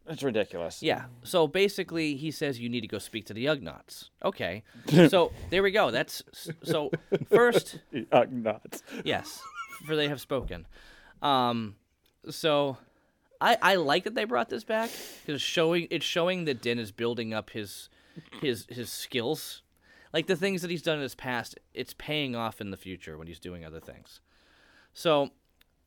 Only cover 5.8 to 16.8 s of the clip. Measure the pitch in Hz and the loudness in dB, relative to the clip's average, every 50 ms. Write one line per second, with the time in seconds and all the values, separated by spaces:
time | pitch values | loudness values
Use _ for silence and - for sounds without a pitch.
5.8 | 185 131 110 127 156 - - - - - - - - 170 160 - - 165 175 156 | 4 4 4 0 0 -2 -6 -10 -14 -16 -18 -14 -12 -12 -12 -10 -4 -2 -2 0
6.8 | 147 - - 156 - - 202 170 - - 214 220 240 240 226 - - - - - | 0 -2 -4 -6 -2 -2 -2 -2 2 6 6 8 8 8 6 4 2 0 -6 -16
7.8 | - _ - 131 - - 147 127 120 - 131 123 110 110 107 110 - - - - | -16 _ -8 -8 -2 4 6 6 6 6 2 -2 -2 -2 -2 -2 -6 -14 -16 -16
8.8 | - - - - - - 131 - - - - - - - - 1077 1077 - - - | -14 -14 -12 -8 -4 -2 -2 -2 -4 -6 -12 -14 -16 -16 -14 -12 -12 -12 -14 -14
9.8 | - 147 156 151 147 143 147 123 - - 143 127 - - 90 87 87 - - - | -8 -4 -2 0 0 0 -2 -4 -6 -4 -4 -4 -4 -4 -8 -10 -12 -16 -20 -20
10.8 | - - - - - - - _ - 147 139 131 123 120 120 117 113 104 101 - | -20 -20 -20 -20 -20 -20 -10 _ 2 2 4 4 4 2 2 0 -2 -6 -8 -14
11.8 | _ _ _ _ _ _ _ _ - - - - - 160 147 143 143 139 131 - | _ _ _ _ _ _ _ _ -16 -14 -10 -2 0 2 4 4 2 2 -2 -6
12.8 | - _ _ _ _ _ _ _ _ _ _ _ - 202 240 - - 180 196 185 | -12 _ _ _ _ _ _ _ _ _ _ _ 4 4 4 6 6 4 4 4
13.8 | 160 135 147 185 190 214 226 233 214 220 240 240 226 - 233 233 - - 220 220 | 4 4 2 2 2 -2 -2 -4 -2 0 0 0 0 -2 -4 -8 -6 -4 -4 -4
14.8 | 226 233 - - - - - - - - 147 135 - - - 180 160 165 170 175 | -2 -4 -6 -10 -14 -14 -16 -14 -8 -6 -6 -4 -4 -2 2 2 2 4 4 2
15.8 | 170 - 170 160 - - - 175 165 180 185 180 170 151 131 113 - 120 120 120 | 0 -2 -4 -4 -2 -2 0 0 2 2 0 0 0 -2 -2 -2 -2 -2 -2 -2